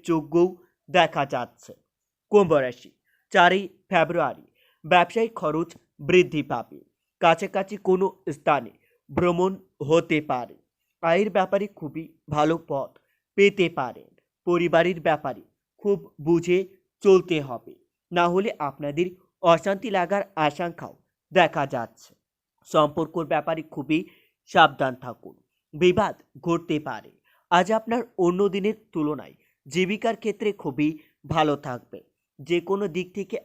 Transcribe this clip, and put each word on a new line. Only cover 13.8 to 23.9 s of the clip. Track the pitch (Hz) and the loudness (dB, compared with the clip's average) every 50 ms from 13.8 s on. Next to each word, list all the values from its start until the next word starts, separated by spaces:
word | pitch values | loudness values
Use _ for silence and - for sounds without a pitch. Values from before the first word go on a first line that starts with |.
| 135 120 107 - - _ _ _ _ _ _ _ - 180 | -6 -6 -8 -14 -20 _ _ _ _ _ _ _ -4 0
পরিবারের | 175 175 175 170 165 165 170 180 190 170 | 0 2 2 2 4 2 2 2 0 -2
ব্যাপারে | 147 175 151 151 - 139 120 - - _ _ _ _ _ _ _ | 0 0 0 0 -2 -6 -10 -10 -14 _ _ _ _ _ _ _
খুব | - 208 202 160 - - _ - | -2 -2 -2 -2 -4 -10 _ -6
বুঝে | 143 156 170 165 165 175 180 185 190 185 _ _ _ _ _ _ - | 0 2 2 2 2 2 0 0 -2 -4 _ _ _ _ _ _ 4
চলতে | 202 190 185 180 180 175 156 | 6 6 6 6 2 -2 -4
হবে, | 139 135 123 110 - - - _ _ _ _ _ _ - | -4 -6 -10 -12 -14 -16 -20 _ _ _ _ _ _ -6
না | 175 175 175 175 | -2 0 0 2
হলে | 175 190 202 226 - - | 2 0 -2 -2 -4 -6
আপনাদের | 147 139 135 - 147 143 143 151 180 180 180 - _ _ _ _ - | -6 -8 -8 -8 -10 -6 -4 -2 -4 -4 -6 -14 _ _ _ _ 2
অশান্তি | 170 170 165 - 202 202 190 196 233 | 4 4 4 2 -2 -4 -4 -4 -4
লাগার | 196 190 175 170 196 202 - - - - | -2 -2 -2 0 -2 -4 -4 -4 -4 -2
আশঙ্কাও | 156 147 143 - 180 170 170 - - 98 - _ _ _ _ _ _ - | -2 -2 -2 -2 -8 -8 -8 -12 -16 -18 -18 _ _ _ _ _ _ -2
দেখা | - 190 175 151 - 165 143 | 2 2 2 2 2 -2 -4
যাচ্ছে। | 139 139 123 113 - _ _ - - _ _ _ _ _ _ _ _ _ _ _ - | -4 -4 -8 -8 -10 _ _ -20 -20 _ _ _ _ _ _ _ _ _ _ _ -2
সম্পর্কর | - 160 151 147 143 175 160 156 - 175 165 | 2 2 2 2 2 -2 -4 -4 -4 -6 -4
ব্যাপারে | 139 165 151 151 - 165 160 151 - | -2 -2 -2 -2 -4 -6 -8 -8 -12
খুবই | - 160 135 127 | -12 -10 -4 -2